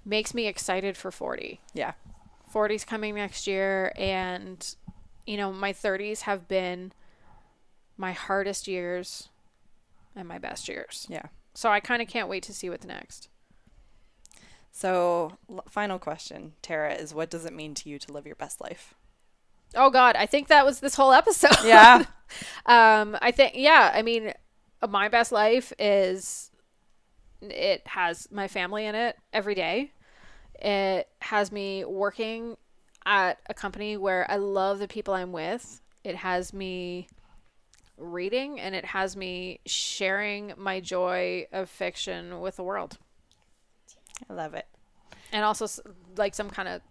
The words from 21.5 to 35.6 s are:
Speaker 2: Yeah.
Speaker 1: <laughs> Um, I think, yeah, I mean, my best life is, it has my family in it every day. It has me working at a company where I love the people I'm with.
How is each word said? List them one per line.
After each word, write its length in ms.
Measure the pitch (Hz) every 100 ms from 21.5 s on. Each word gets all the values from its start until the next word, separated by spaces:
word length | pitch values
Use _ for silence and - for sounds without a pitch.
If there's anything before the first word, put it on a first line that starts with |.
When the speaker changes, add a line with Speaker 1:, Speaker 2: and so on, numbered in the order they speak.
| -
Speaker 2:
Yeah. 400 | 220 220 220 247 -
Speaker 1:
<laughs> 60 | - - - - -
Um, 540 | - 240 226 214 214 214
I 100 | 240
think, 220 | 247 262 -
yeah, 360 | 277 320 202
I 60 | -
mean, 320 | 220 233 214 - _ _ _ _ 190
my 200 | 196 208
best 240 | 233 233
life 380 | 226 214 247 240 -
is, 720 | 208 202 185 185 - - - _ _ _ _ _ _ _ - -
it 440 | 196 - 196 185 -
has 400 | - 175 165 -
my 180 | 208 196
family 380 | 196 180 208 214
in 80 |
it 220 | 214 233 - _
every 200 | 214 202
day. 380 | 196 165 202 285 _ _ - - - -
It 540 | - - 202 196 185 - _
has 320 | - 214 196
me 320 | 208 196 190
working 720 | 180 190 202 202 220 226 233 226 _ _ _ _
at 340 | 185 202 180 - -
a 40 |
company 440 | 208 202 196 208 208
where 260 | 190 185 -
I 60 | 202
love 420 | 202 196 190 196
the 100 | 202
people 240 | 214 202
I'm 200 | 190 180
with. 500 | 175 165 240